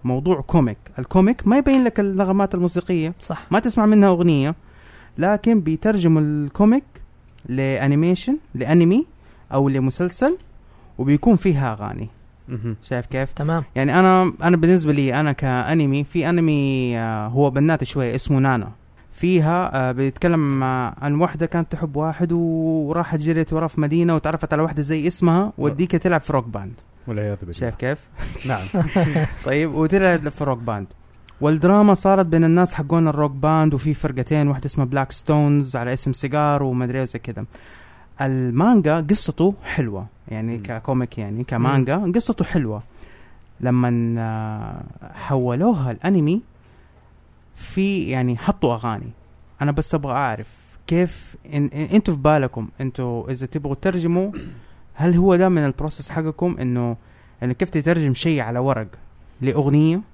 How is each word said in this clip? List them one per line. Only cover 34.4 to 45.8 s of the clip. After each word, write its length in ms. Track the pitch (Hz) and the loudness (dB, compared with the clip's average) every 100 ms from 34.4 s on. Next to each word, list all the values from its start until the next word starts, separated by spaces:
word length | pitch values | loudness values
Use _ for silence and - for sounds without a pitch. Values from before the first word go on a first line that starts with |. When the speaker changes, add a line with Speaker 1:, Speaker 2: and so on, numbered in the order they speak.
| 143 | 0
Speaker 1:
واحدة 180 | 135 139 | 0 -4
اسمها 200 | - 131 | -4 -2
بلاك 260 | 139 131 | -2 -4
ستونز 640 | - - 151 147 143 135 131 | -6 0 2 4 2 0 -4
على 180 | 120 | -4
اسم 200 | 135 - | -4 -4
سيجار 500 | 127 139 147 151 143 | -4 -4 0 0 0
وما 220 | 139 127 123 | 0 -2 -4
أدري 140 | 127 | -4
إيه 60 | 127 | -6
زي 140 | 120 | -8
كده. 260 | - 104 110 - - - - - - - | -10 -12 -12 -16 -20 -20 -20 -20 -20 -6
المانجا 800 | 135 131 127 120 202 233 151 160 | -4 -2 -2 0 4 4 4 0
قصته 540 | 151 208 - - 175 196 | 0 -2 -2 0 0 0
حلوة، 440 | - - 120 98 104 - - | -6 -4 -4 -4 -10 -16 -12
يعني 300 | 110 113 117 | -8 -6 -6
Speaker 3:
مم. 60 | |
Speaker 1:
ككوميك، 540 | 101 113 127 127 123 - | -8 -10 -4 -2 -4 -6
يعني 260 | 104 107 | -8 -8
كمانجا 540 | 127 117 123 139 127 160 | -4 0 2 2 2 0
Speaker 2:
مم. 140 | 196 | 0
Speaker 1:
قصته 340 | 180 - 226 - | -2 -2 -4 -2
حلوة. 380 | 175 117 107 - - - - - - - - | -2 -2 -6 -12 -20 -20 -20 -20 -20 -20 -6
لما، 540 | 123 123 123 120 117 117 | 0 2 2 0 -2 -2
آه، 640 | 113 110 110 107 110 - - - - | -4 -6 -6 -8 -10 -12 -16 -18 -20
حولوها 800 | - - 135 123 123 208 196 | -16 -4 -2 0 0 0 2